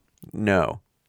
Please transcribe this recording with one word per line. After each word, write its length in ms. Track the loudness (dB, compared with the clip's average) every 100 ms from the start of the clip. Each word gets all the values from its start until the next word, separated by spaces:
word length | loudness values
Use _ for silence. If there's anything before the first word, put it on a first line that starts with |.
| _ _ -14
No, 460 | -4 0 2 0 -4 -16 _